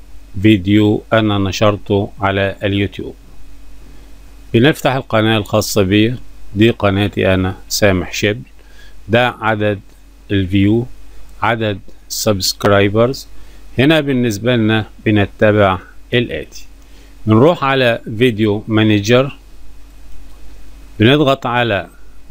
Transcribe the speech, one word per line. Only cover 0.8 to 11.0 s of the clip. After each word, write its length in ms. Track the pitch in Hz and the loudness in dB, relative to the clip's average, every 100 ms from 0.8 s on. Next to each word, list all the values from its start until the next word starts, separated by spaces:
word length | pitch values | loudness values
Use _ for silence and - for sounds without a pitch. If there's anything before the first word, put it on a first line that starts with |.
| 104 - - | 4 0 0
أنا 240 | 110 107 101 | 0 2 0
نشرته 720 | 98 - 107 104 - 101 107 - | -2 0 0 0 0 0 -2 -4
على 340 | 98 98 98 - | -2 0 -2 -2
اليوتيوب؟ 520 | 101 101 98 - - - - - - - - - - - - - - - - | -4 -2 -2 -6 -12 -14 -18 -16 -14 -14 -14 -16 -18 -20 -20 -20 -20 -20 -2
بنفتح 400 | 117 139 156 143 | 2 4 2 0
القناة 440 | 131 - 110 110 110 | -2 0 2 2 0
الخاصة 440 | 107 110 - 110 | 0 0 0 0
بي، 340 | 95 104 113 123 - - - 98 | 2 4 2 -2 -10 -12 -6 2
دي 140 | 113 | 2
قناتي 640 | 113 101 98 101 104 98 | 2 0 0 -2 0 2
أنا 240 | 95 92 92 - | 2 0 -6 -8
سامح 440 | - 104 92 80 | 0 2 2 -2
شبل، 280 | - 104 120 - - - - - - - | -2 -2 -2 -8 -20 -20 -20 -16 -14 0
ده 260 | 117 123 - | 2 2 0
عدد 380 | 110 107 104 101 - - - - - | -2 0 0 -2 -8 -20 -20 -16 -4
الفيو، 540 | 101 90 101 101 113 123 - | -2 0 2 4 2 -2 -10